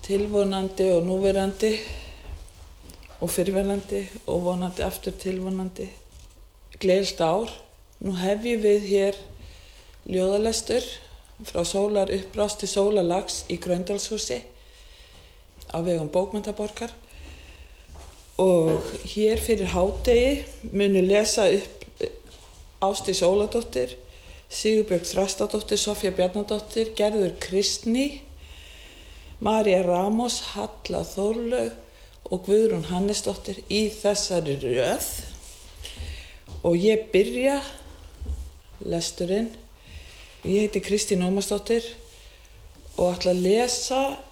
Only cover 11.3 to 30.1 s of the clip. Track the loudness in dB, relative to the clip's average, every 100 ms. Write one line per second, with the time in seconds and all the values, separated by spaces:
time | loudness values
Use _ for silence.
11.3 | -18 -6 -4 0 2 2 2 2 -2 -4
12.3 | -2 -2 -2 -2 2 4 4 2 0 -2
13.3 | -8 -6 -6 -2 -2 0 -4 -4 -6 -4
14.3 | -6 -8 -20 -20 -20 -20 -20 -20 -20 -20
15.3 | -20 -20 -20 -8 -4 -2 -2 0 0 0
16.3 | -4 -6 -6 -8 -6 -12 -12 -20 -20 -18
17.3 | -18 -20 -20 -20 -20 -20 -20 -20 -20 -12
18.3 | 2 6 6 6 2 -2 -10 -8 2 2
19.3 | 2 2 0 2 2 2 2 4 4 4
20.3 | 0 -6 -14 -6 2 4 4 6 4 4
21.3 | 4 4 4 0 -16 -20 -8 -8 -8 -20
22.3 | -20 -20 -20 -20 -2 -2 0 -2 2 4
23.3 | 4 2 -2 -2 -4 -4 -6 -20 -20 -20
24.3 | -20 -12 -2 2 2 2 0 0 0 0
25.3 | 0 -2 -2 -2 -2 0 -2 -2 2 0
26.3 | 0 -4 -4 -2 -2 -2 2 2 2 0
27.3 | -2 -2 0 0 -2 0 0 0 -4 -16
28.3 | -20 -20 -20 -20 -20 -20 -20 -20 -20 -20
29.3 | -4 2 4 6 4 4 2 2